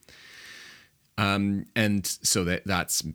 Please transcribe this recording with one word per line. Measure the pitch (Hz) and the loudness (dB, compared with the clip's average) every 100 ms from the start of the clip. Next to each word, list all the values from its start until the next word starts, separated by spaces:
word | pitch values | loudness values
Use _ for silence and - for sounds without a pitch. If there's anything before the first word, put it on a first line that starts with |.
| - - - - - - - - - _ _ - | -20 -20 -20 -20 -20 -20 -20 -20 -20 _ _ 0
Um, | 101 101 101 101 - - | 2 4 2 0 -2 0
and | 107 101 92 | 2 2 0
so | - - 107 87 | -2 0 0 0
that, | 90 - | 0 0
that's, | 92 82 - 78 | -2 -2 -4 -4